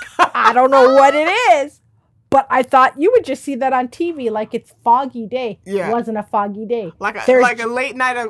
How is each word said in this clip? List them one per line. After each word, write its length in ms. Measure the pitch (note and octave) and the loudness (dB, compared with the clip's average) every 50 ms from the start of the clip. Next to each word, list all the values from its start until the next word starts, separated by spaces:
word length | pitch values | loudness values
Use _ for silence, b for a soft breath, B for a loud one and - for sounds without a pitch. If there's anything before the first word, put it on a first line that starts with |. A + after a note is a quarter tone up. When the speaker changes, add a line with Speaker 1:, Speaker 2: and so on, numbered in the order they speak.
| - - - - | -14 -12 -2 0
Speaker 1:
I 320 | F4 - - B3+ A3+ A3+ A#3 | 0 0 0 0 0 2 4
don't 160 | B3 C4 C4 | 4 2 4
know 240 | C#4 C4+ B3+ B3+ C4+ | 6 6 6 6 6
what 220 | C#4 C4+ C#4 C#4+ | 6 6 4 4
it 140 | D4+ D#4 E4+ G4 A4+ B4 G#4 E4+ C#4+ C4+ | 2 0 0 0 0 2 4 2 2 2
is. 140 | D4 - _ _ _ _ _ _ _ _ _ _ _ | -4 -10 _ _ _ _ _ _ _ _ _ _ _
But 180 | - C4+ C4+ - | 0 0 0 2
I 140 | C#4 C4 B3+ | 0 -2 0
thought 340 | C4 - C4 C4 - - C4+ | 2 4 4 4 4 2 0
you 140 | D4+ G#4 | 0 2
would 140 | B4+ A#4 E4+ | 2 2 0
just 180 | C4+ C4+ - - | 0 -6 -8 -8
see 120 | D4 C#4 | -8 -6
that 180 | A3+ C4+ C4 C4 | -4 -2 -2 -2
on 160 | B3+ B3+ B3 | -2 -4 -6
T 240 | - - E4+ F4 E4 | -8 -8 -8 -8 -6
V, 160 | D4 B3 A3+ | -6 -8 -6
like, 240 | G#3+ G#3+ G#3+ G#3+ - | -6 -6 -8 -6 -8
it's 200 | A3+ - _ _ _ _ | -10 -12 _ _ _ _
foggy 400 | - A#3+ B3+ C#4 C4 - A#3+ A3+ G3 | 0 0 2 0 -4 -8 -12 -12 -8
day. 320 | A#3+ B3+ B3+ A3+ E3 - _ | -8 -6 -6 -8 -10 -12 _
Speaker 2:
Yeah. 240 | F#3 G3 G3 F3 F#3+ | -8 -6 -4 -4 -2
Speaker 1:
It 20 | |
wasn't 260 | A3+ A#3+ A#3 A3+ G#3+ G#3 | -4 -4 -4 -6 -8 -8
a 60 | G3+ | -8
foggy 420 | - - G#3+ G3+ G#3 G3 G#3 A3 | -4 -4 -4 -4 -4 -6 -10 -8
day. 240 | G3+ A#3+ A#3 G#3 E3 - _ | -6 -6 -6 -6 -10 -12 _
Speaker 2:
Like 200 | F#3+ G#3 G#3+ G3+ | -8 -8 -6 -4
a, 60 | A2 A#3+ | 0 2
Speaker 1:
There's 140 | B3+ B3+ B3+ | 2 4 4
Speaker 2:
like 160 | A#3+ A#3+ A#3 | 2 0 -2
a 60 | A#3 A3+ | -6 -6
late 300 | A#3+ B3+ C4+ C#4 - B3+ | -6 -6 -6 -6 -4 -4
night 180 | B3+ B3+ B3 | -4 -4 -4
at, 140 | B3 A#3 | -4 -8